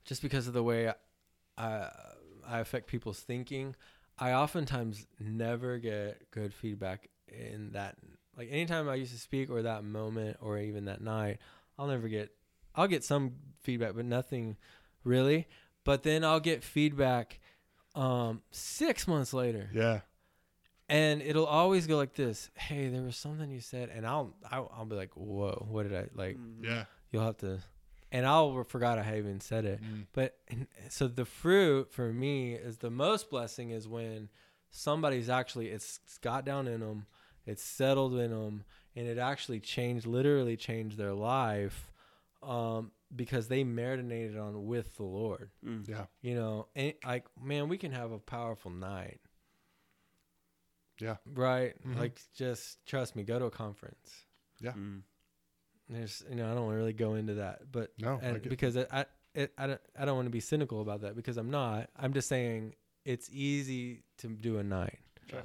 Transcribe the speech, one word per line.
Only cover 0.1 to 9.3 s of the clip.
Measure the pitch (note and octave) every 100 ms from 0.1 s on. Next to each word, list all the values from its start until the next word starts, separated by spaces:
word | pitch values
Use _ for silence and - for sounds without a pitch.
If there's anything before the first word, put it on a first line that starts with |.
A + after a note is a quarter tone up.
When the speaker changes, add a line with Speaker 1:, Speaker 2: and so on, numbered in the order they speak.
| C3+
Speaker 1:
because | C#3+ C3+ B2
of |
the | A#2+
way | A#2 A#2 A2+
I, | G#2+ _ _ _ _ _ -
I, | A2+ A2 F#2+ - - - - - -
I | A#2
affect | A2 B2+ -
people's | A#2+ A2 G2
thinking, | - B2 B2 C3+ C3+ C3 - - _ -
I | B2+
oftentimes | B2+ D3 F3 C#3 C3 A2+ G#2+ A2 _
never | G#2+ A2 A#2 A#2+ B2+ B2
get | A#2 G#2+ G2+ - -
good | - G#2
feedback | - A2+ G2+ F#2+ F#2 - _ -
in | A2 A2 G#2+ G#2+
that. | G2+ G2+ - - - _ -
Like, | A#2+
anytime | C#3+ E3+ E3 D3
I | C3
used | B2+
to | A#2+
speak | -